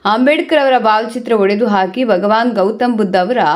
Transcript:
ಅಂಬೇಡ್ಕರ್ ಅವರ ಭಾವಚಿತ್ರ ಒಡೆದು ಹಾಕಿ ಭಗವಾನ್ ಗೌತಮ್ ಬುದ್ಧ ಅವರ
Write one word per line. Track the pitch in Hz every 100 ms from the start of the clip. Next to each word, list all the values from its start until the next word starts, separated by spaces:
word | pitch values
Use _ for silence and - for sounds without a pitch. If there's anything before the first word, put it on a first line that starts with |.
ಅಂಬೇಡ್ಕರ್ | 202 220 254 302 - 311
ಅವರ | 269 254
ಭಾವಚಿತ್ರ | 214 214 226 240 233
ಒಡೆದು | 220 196 208 226
ಹಾಕಿ | 202 185 214
ಭಗವಾನ್ | 247 180 202 220 240
ಗೌತಮ್ | 202 190 220 247 220
ಬುದ್ಧ | 202 185
ಅವರ | 180 247 160